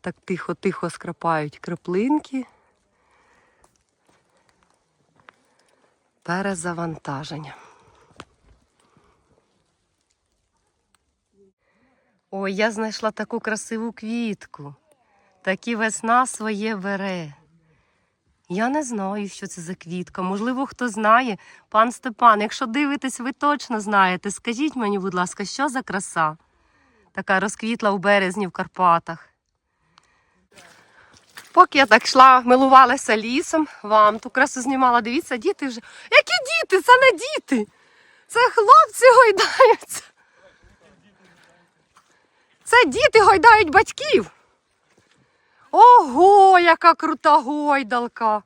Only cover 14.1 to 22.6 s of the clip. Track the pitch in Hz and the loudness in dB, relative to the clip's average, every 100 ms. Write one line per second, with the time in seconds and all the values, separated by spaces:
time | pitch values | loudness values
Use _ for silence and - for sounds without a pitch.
14.1 | 233 226 196 - - 143 143 _ _ _ | -8 -8 -10 -16 -20 -20 -20 _ _ _
15.1 | _ _ _ - 190 - 226 220 220 226 | _ _ _ -8 -8 -6 -6 -6 -6 -2
16.1 | 240 254 - 214 208 214 214 196 196 196 | -2 -2 -6 -10 -8 -8 -8 -8 -8 -8
17.1 | 180 156 143 _ _ _ _ _ _ _ | -10 -12 -20 _ _ _ _ _ _ _
18.1 | _ _ _ _ 180 233 294 269 226 190 | _ _ _ _ -6 -4 -4 -6 -8 -8
19.1 | 208 202 - 196 - 165 185 170 180 175 | -10 -12 -14 -18 -16 -16 -16 -12 -12 -12
20.1 | - 185 196 233 254 269 - 247 202 214 | -10 -8 -6 -6 -6 -8 -8 -10 -4 0
21.1 | 226 262 185 - - _ 214 233 - 262 | 0 0 -10 -14 -20 _ -2 -2 -4 -14
22.1 | 214 240 208 214 - | 0 2 2 -2 -8